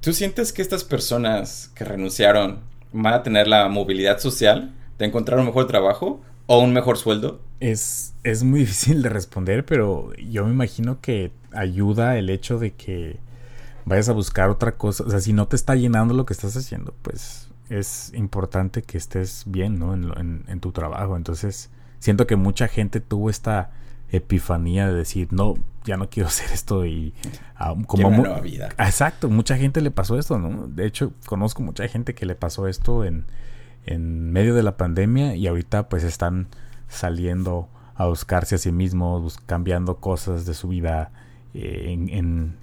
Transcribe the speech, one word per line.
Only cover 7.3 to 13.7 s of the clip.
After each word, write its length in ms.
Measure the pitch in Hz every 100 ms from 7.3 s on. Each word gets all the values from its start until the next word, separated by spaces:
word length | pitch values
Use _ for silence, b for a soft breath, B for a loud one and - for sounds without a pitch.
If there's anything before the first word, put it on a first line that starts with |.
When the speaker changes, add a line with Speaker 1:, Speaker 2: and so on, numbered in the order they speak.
| - - -
Speaker 2:
Es, 520 | 127 110 - - - -
es 180 | 120 110
muy 180 | 127 139
<laughs> 60 | 120
difícil 360 | 98 - 151
de 60 | 123
responder, 560 | 104 92 - 92 104
pero 480 | 135 151 104 90 57 -
yo 280 | 95 110
me 60 | 104
imagino 480 | 127 123 - 117 131
que 320 | - 113 90 - -
ayuda 680 | - 95 92 101 104 117 123
el 100 | 95
hecho 300 | 95 - 120
de 140 | 113
que 440 | - - 92 80 80 - b b b b